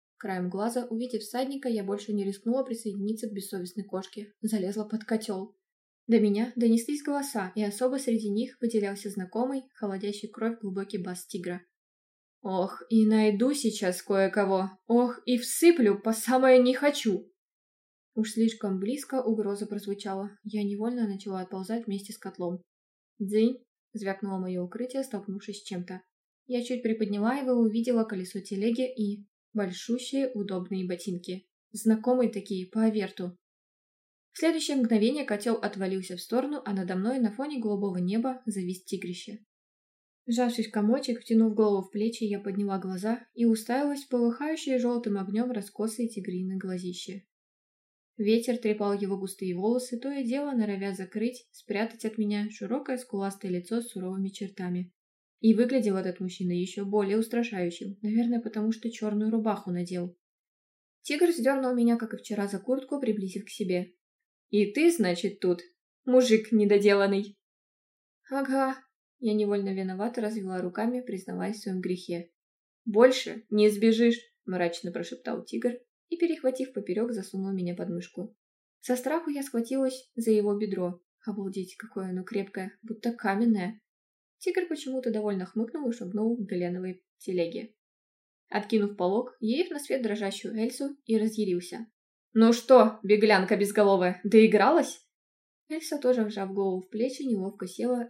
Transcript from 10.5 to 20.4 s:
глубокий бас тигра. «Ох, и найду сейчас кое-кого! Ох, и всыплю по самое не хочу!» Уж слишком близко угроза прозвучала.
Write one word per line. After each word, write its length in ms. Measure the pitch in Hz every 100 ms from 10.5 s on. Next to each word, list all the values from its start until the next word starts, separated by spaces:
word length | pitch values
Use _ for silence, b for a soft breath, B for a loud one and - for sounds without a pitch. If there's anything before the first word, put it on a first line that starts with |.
| 233
глубокий 380 | 202 190 196 208
бас 280 | 180 180 -
тигра. 360 | 190 175 180 - _ _ _ _ _ _ _
«Ох, 400 | 208 185 190 - -
и 180 | 226 214
найду 460 | 220 214 208 247
сейчас 500 | 294 220 208 185 180
кое-кого! 680 | - 196 190 208 196 190 190 - _
Ох, 340 | 233 240 240 -
и 100 | 247
всыплю 640 | - - 330 339 214 202
по 140 | 220
самое 460 | 220 - 254 262 254
не 160 | 247
хочу!» 560 | 262 285 285 233 180 - _ _ _ _ _ _ _ _
Уж 180 | - 220
слишком 480 | 226 226 - 202 190
близко 420 | 196 294 - 262
угроза 440 | 233 220 202 196 202
прозвучала. 640 | 208 202 202 208 190 202 202